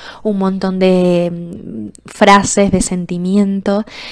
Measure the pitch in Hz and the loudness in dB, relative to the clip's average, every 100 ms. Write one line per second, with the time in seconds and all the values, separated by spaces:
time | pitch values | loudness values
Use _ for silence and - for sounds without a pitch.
0 | - - 214 202 190 190 190 185 185 185 | -20 -8 -4 -2 -2 -2 -4 0 2 4
1 | 180 175 175 170 170 175 - 220 104 - | 2 2 -2 -6 -12 -14 -14 -12 -14 -16
2 | - - 202 202 190 - 202 185 - 180 | -20 2 6 6 4 0 2 2 0 -4
3 | 175 175 180 202 196 196 196 202 214 - | -4 -4 0 2 2 0 -2 -2 -4 -12
4 | - | -16